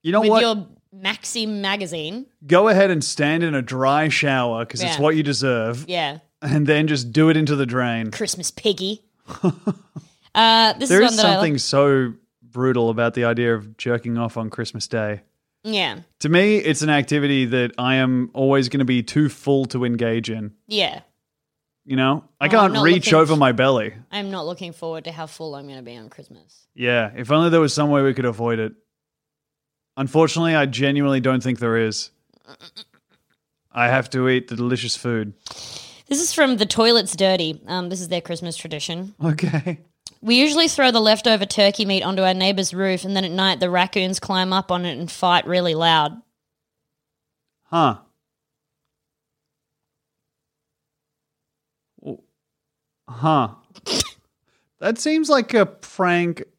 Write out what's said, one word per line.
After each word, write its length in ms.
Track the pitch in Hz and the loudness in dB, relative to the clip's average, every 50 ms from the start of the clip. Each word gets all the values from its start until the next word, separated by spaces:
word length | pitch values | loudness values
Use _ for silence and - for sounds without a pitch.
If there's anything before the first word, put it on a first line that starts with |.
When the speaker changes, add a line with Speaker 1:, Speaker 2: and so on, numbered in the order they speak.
Speaker 1:
You 100 | _ 160 | _ 2
know 80 | 185 214 | 2 2
Speaker 2:
with 100 | 226 208 | 4 4
Speaker 1:
what? 100 | 220 220 | 4 4
Speaker 2:
your 240 | 240 233 220 208 175 - - _ _ _ - | 4 2 0 -4 -6 -12 -20 _ _ _ -20
Maxim 640 | 196 190 196 214 - - - - 240 220 220 214 202 | -8 -6 -6 -6 -6 -10 -10 -6 -6 -6 -6 -6 -4
magazine. 680 | 196 196 202 208 190 165 170 165 151 156 196 240 269 _ _ _ 151 | -4 -4 -4 -4 -6 -8 -8 -8 -8 -8 -10 -12 -14 _ _ _ -2
Speaker 1:
Go 220 | 139 175 175 208 226 | 2 4 4 6 6
ahead 200 | 202 190 196 190 | 6 6 4 4
and 100 | 175 151 | 2 0
stand 400 | 135 - - - 147 147 160 165 | -2 -4 -2 -2 0 0 0 0
in 100 | 170 165 | 0 0
a 80 | 147 135 | -2 -4
dry 460 | 123 104 131 127 131 135 143 151 156 151 | -4 -4 -4 0 2 2 2 2 2 0
shower 560 | - - - 143 135 131 123 120 117 113 117 | 0 0 0 0 0 0 0 0 -2 -4 -6
'cause 160 | - - 117 | -8 -6 -6
it's 140 | 180 175 160 | -4 -4 -2
Speaker 2:
Yeah. 40 | 143 | 2
Speaker 1:
what 140 | 147 151 160 | 2 2 2
you 80 | 156 151 | 2 0
deserve. 640 | 143 139 117 135 131 123 117 110 113 120 123 151 170 | 0 -2 0 0 0 0 0 0 -2 -4 -6 -8 -6
Speaker 2:
Yeah. 300 | 180 175 156 139 143 156 _ _ _ _ | -4 -4 -4 -4 -6 -10 _ _ _ _
Speaker 1:
And 280 | - 143 139 151 147 139 | -6 -2 0 0 2 2
then 180 | 151 151 156 | 2 2 2
just 240 | 156 151 135 120 120 | 0 0 -2 -4 -2
do 180 | 110 151 156 160 | 2 4 4 4
it 60 | 160 | 4
into 200 | 156 156 139 147 | 4 2 0 0
the 100 | 139 135 | -2 -2
drain. 460 | 117 123 127 123 120 117 113 113 110 | -2 -2 -2 -2 -2 -2 -4 -4 -6
Speaker 2:
Christmas 400 | 104 - 180 160 - 180 170 - | -6 -6 -6 -6 -6 -8 -8 -10
piggy. 500 | _ - - 220 190 151 190 190 214 - _ _ _ _ _ | _ -4 -2 -2 -2 -2 -6 -6 -6 -8 _ _ _ _ _
Speaker 1:
<laughs> 160 | - - - - 180 - - - 208 - - _ _ _ - - _ _ _ _ _ _ | -20 -10 -2 -2 -2 -2 0 -6 -6 -6 -6 _ _ _ -20 -20 _ _ _ _ _ _
Speaker 2:
Uh, 360 | 214 226 226 226 226 226 220 - | 2 4 4 6 4 4 2 0
this 140 | - 269 254 | -2 0 4
Speaker 1:
There 120 | 175 196 | 4 6
Speaker 2:
is 100 | 220 240 | 6 4
Speaker 1:
is 40 | 226 214 | 4 2
Speaker 2:
one 80 | 214 | 2
that 0 | |
I 60 | 208 196 | 2 2
Speaker 1:
something 180 | 190 196 160 147 | 2 2 0 0
Speaker 2:
like. 60 | 127 | -2
Speaker 1:
so 540 | - - 143 139 143 143 139 135 131 120 113 _ _ _ _ _ | -2 0 2 4 4 4 4 2 0 -2 -6 _ _ _ _ _
brutal 480 | _ 117 117 123 127 131 123 123 117 113 | _ -14 _ -2 0 0 2 2 2 0
about 240 | 113 113 120 117 - | 0 0 0 0 0
the 100 | 120 120 | 0 0
idea 300 | 117 117 117 120 117 117 | 0 0 0 0 0 0
of 220 | 107 101 107 107 | -2 -4 -14 -16
jerking 420 | _ - 127 120 117 - 120 117 117 | _ -4 -4 -4 -2 -4 -4 -4 -4
off 180 | 117 113 - | -4 -4 -6
on 140 | 120 110 107 | -8 -8 -8
Christmas 360 | - - 117 - - 110 - - | -8 -8 -10 -8 -8 -10 -8 -6
Day. 340 | - 113 107 104 104 101 _ _ _ _ _ _ _ _ _ | -4 -4 -4 -4 -6 -8 _ _ _ _ _ _ _ _ _
Speaker 2:
Yeah. 360 | 220 220 202 180 135 101 - - _ _ _ | -4 -2 -2 -2 -2 -6 -10 -18 _ _ _
Speaker 1:
To 80 | - 151 | -2 2
me, 280 | 165 180 196 208 214 202 | 4 4 4 4 4 2
it's 240 | - 156 151 - | 2 0 -2 0
an 80 | 151 151 | 0 2
activity 540 | 151 143 135 - 143 151 156 156 143 135 131 | 2 2 2 0 0 0 0 0 0 0 0
that 260 | 117 123 127 120 117 - - | 0 0 0 -2 -2 -4 -4
I 180 | 123 127 131 | 0 0 2
am 340 | 131 131 127 127 127 123 117 - | 2 2 2 2 0 -2 -4 -2
always 340 | 135 135 135 139 139 131 120 | 0 2 4 4 2 2 0
gonna 160 | 143 139 135 | 0 -2 0
be 180 | 123 127 123 113 | 2 0 0 0
too 240 | - - 151 151 139 | 0 0 2 2 2
full 360 | - - - 139 139 135 135 | -2 -4 0 0 2 2 0
to 180 | 120 - 123 123 | -2 -2 -4 -2
engage 460 | 120 120 110 117 113 113 117 113 113 | -2 -2 -2 -2 0 -2 -2 -2 -4
in. 220 | 110 110 104 104 - _ _ _ | -8 -8 -10 -12 -14 _ _ _
Speaker 2:
Yeah. 320 | 214 208 185 - - - _ _ _ _ _ _ _ _ _ _ _ _ _ _ _ _ _ | -2 -2 -2 -2 -4 -10 _ _ _ _ _ _ _ _ _ _ _ _ _ _ _ _ _
Speaker 1:
You 100 | - 131 | -4 -2
know? 280 | 131 131 135 143 151 - _ _ _ | 0 2 0 0 -2 -6 _ _ _
I 40 | 139 | 0
Speaker 2:
Oh, 20 | |
I'm 40 | 156 | 2
Speaker 1:
can't 220 | 208 220 202 185 151 | 4 4 4 4 4
Speaker 2:
not 80 | - 143 | 2 4
Speaker 1:
reach 220 | 165 175 180 - | 4 4 4 4
Speaker 2:
looking 80 | - 165 156 | 4 4 4
Speaker 1:
over 120 | 160 147 160 | 6 4 4
Speaker 2:
f- 40 | 151 | 4
Speaker 1:
my 140 | 139 127 | 4 2
belly. 420 | 123 113 127 135 135 117 107 104 101 110 127 _ | 4 2 2 2 2 0 -2 -4 -10 -14 -18 _
Speaker 2:
I'm 180 | - 208 202 196 | -10 -8 -8 -8
not 120 | 196 185 151 | -8 -8 -8
looking 260 | 165 180 - 196 170 | -10 -10 -12 -14 -16
forward 320 | 160 - 170 165 160 160 151 | -14 -12 -12 -12 -12 -12 -12
to 80 | 160 | -14
how 140 | 160 160 160 | -14 -14 -16
full 280 | 156 - - 165 156 143 | -16 -14 -14 -14 -14 -14
I'm 100 | 139 139 143 | -14 -16 -18
gonna 140 | 135 131 | -18 -18
be 140 | 127 117 120 | -18 -18 -20
on 120 | 117 110 - | -20 -20 -20
Christmas. 580 | _ - - _ - 82 80 _ _ _ _ _ _ | _ -20 -20 _ -20 -20 _ _ _ _ _ _ _
Speaker 1:
Yeah, 360 | - 123 120 123 120 110 104 110 | -4 -2 0 2 0 0 -2 -6
if 140 | - 120 113 | -10 -2 2
only 180 | 147 156 170 170 | 2 4 4 4
there 100 | 165 165 | 4 4
was 120 | 156 135 - | 4 4 2
some 160 | 151 147 147 | 0 0 2
way 120 | 143 139 | 2 2
we 100 | 139 135 127 | 2 2 0
could 100 | 131 127 | 0 -2
avoid 340 | 123 110 104 117 117 117 113 | -2 -2 -2 -2 -2 -2 -2
it. 120 | 110 107 - _ _ _ _ _ _ _ _ _ _ _ _ _ _ _ _ _ _ _ _ _ _ _ _ | -4 -6 -8 _ _ _ _ _ _ _ _ _ _ _ _ _ _ _ _ _ _ _ _ _ _ _ _
Unfortunately, 600 | 135 135 131 - 156 165 151 - 165 165 165 160 | -8 -8 0 2 2 2 4 2 0 0 2 2
I 100 | 156 139 | 2 0
genuinely 540 | 139 117 117 139 139 143 143 143 139 135 131 | 0 0 0 0 0 2 2 2 2 0 2
don't 200 | 123 131 131 127 117 | 2 0 0 0 0
think 160 | 131 120 - | -2 -4 -2
there 160 | 120 117 113 | -2 0 0
is. 340 | 117 113 110 104 - - - _ _ _ _ _ _ _ 110 - _ - 175 _ 208 214 _ _ _ _ _ _ _ _ _ _ _ _ _ _ _ _ _ | 0 0 -2 -2 -6 -10 -12 _ _ _ _ _ _ _ -20 -20 _ -20 -20 _ -20 -20 _ _ _ _ _ _ _ _ _ _ _ _ _ _ _ _ _
I 160 | - 120 120 | -2 -2 0
have 240 | 120 127 131 123 - | 2 2 0 -2 -2
to 180 | - 127 127 131 | -2 0 0 2
eat 200 | 127 127 127 - | 0 0 -2 -6
the 80 | 120 | -8
delicious 400 | 113 120 123 127 120 - 117 - | -6 -2 -2 -2 -4 -4 -8 -8
food. 360 | - - 120 117 113 107 104 101 _ _ - - - - - - - - - - - _ _ | -6 -4 -4 -4 -4 -4 -6 -10 _ _ -20 -18 -18 -18 -16 -16 -18 -18 -20 -20 -20 _ _
Speaker 2:
This 120 | 277 285 | -4 -2
is 140 | 349 320 - | -2 -2 0
from 220 | - 294 269 254 | 2 2 2 2
The 100 | 202 214 | 0 0
Toilet's 480 | - - 226 220 233 233 233 190 190 - | -2 2 2 4 4 4 2 0 -2 -2
Dirty. 460 | 170 190 190 190 180 165 160 156 - - - | 0 2 2 2 2 0 -4 -6 -8 -10 -8
Um, 200 | 175 185 180 175 | -6 -6 -6 -6
this 100 | 185 180 | -8 -8
is 80 | 180 165 | -6 -6
their 120 | 180 175 | -6 -6
Christmas 360 | 170 - 170 160 175 170 165 | -6 -8 -10 -8 -8 -10 -10
tradition. 580 | - - 165 156 147 - - 165 170 185 196 - _ 156 | -12 -12 -12 -10 -10 -8 -8 -8 -10 -10 -14 -10 _ -2
Speaker 1:
Okay. 540 | 165 151 151 180 151 147 151 - 180 160 - _ _ _ _ _ - _ _ | -2 -2 -2 -2 -4 -4 -4 -4 -6 -10 -10 _ _ _ _ _ -20 _ _
Speaker 2:
"We 160 | - 214 240 | -2 2 4
usually 320 | 247 285 302 294 320 330 320 | 4 4 4 2 2 0 0
throw 220 | - - 269 254 | 2 2 2 2
the 100 | 226 226 | 2 2
leftover 460 | 214 214 220 220 - 240 220 202 196 | 4 2 2 2 2 0 2 2 0
turkey 380 | 202 - 214 202 202 202 - 214 | -4 0 2 2 2 2 0 -2
meat 180 | 196 196 190 | -2 -2 -2
onto 200 | - 180 190 190 | -2 -2 -2 0
our 120 | 190 185 185 | 0 0 0
neighbor's 400 | 185 185 190 202 190 190 - 175 | 2 0 0 0 -2 -4 -4 -4
roof, 300 | 180 196 190 185 180 - | -2 -2 -2 -2 -2 -4
and 100 | 185 196 | -4 -4
then 80 | 190 190 | -4 -4
at 60 | 175 | -2
night 300 | 165 190 190 190 180 131 | -2 0 0 0 0 0
the 100 | 185 180 | -2 0
raccoons 480 | 180 180 185 185 - 208 185 185 185 - | 2 0 0 0 0 -4 -2 -2 -4 -6
climb 320 | - - 190 185 185 185 | -6 -4 -2 -2 0 0
up 200 | 185 190 185 - | 0 -2 -2 -2
on 120 | 180 180 180 | -4 -4 -4
it 140 | 175 143 120 | -6 -6 -8
and 120 | 175 165 | -10 -10
fight 360 | - - - 180 175 170 - | -6 -2 2 2 2 2 2
really 280 | 147 175 180 180 170 160 | 0 -2 0 0 0 -2
loud." 460 | 156 165 165 165 160 151 151 160 233 _ _ _ _ _ _ _ _ _ _ _ _ _ _ _ _ _ _ _ _ _ _ _ _ _ _ _ _ _ | 2 2 4 4 4 2 0 -4 -10 _ _ _ _ _ _ _ _ _ _ _ _ _ _ _ _ _ _ _ _ _ _ _ _ _ _ _ _ _
Speaker 1:
Huh. 340 | _ 170 170 156 127 107 - _ _ _ _ _ _ _ _ _ _ _ _ _ _ _ _ _ _ _ _ _ _ _ _ _ _ _ _ _ _ _ _ _ _ _ _ _ _ _ _ _ _ _ _ _ _ _ _ _ _ _ _ _ _ _ _ _ _ _ _ _ _ _ _ _ _ _ _ _ _ _ _ _ _ _ _ _ _ _ _ | _ 0 2 2 2 0 -4 _ _ _ _ _ _ _ _ _ _ _ _ _ _ _ _ _ _ _ _ _ _ _ _ _ _ _ _ _ _ _ _ _ _ _ _ _ _ _ _ _ _ _ _ _ _ _ _ _ _ _ _ _ _ _ _ _ _ _ _ _ _ _ _ _ _ _ _ _ _ _ _ _ _ _ _ _ _ _ _
W-, 200 | - - - - _ _ _ _ _ _ _ _ _ _ _ _ _ _ _ _ _ - | -16 -16 -16 -16 _ _ _ _ _ _ _ _ _ _ _ _ _ _ _ _ _ -20
huh. 400 | 120 117 139 160 156 143 120 104 - _ _ _ _ - _ - - - - - - _ _ _ _ _ _ _ _ _ _ _ _ _ | -10 -4 0 2 2 2 0 -2 -6 _ _ _ _ -18 _ -6 -4 -4 -4 -6 -8 _ _ _ _ _ _ _ _ _ _ _ _ _
That 180 | - 202 233 - | -4 -4 -4 -2
seems 300 | - 302 311 320 311 302 | -2 -2 0 0 2 2
like 240 | 294 262 220 - 247 | 2 2 2 2 2
a 120 | 220 196 | 2 2
prank 760 | - - _ - - - - 185 175 175 175 175 170 160 - - _ _ | 2 -2 _ -20 -18 -4 0 0 2 2 2 0 -2 -4 -6 -12 _ _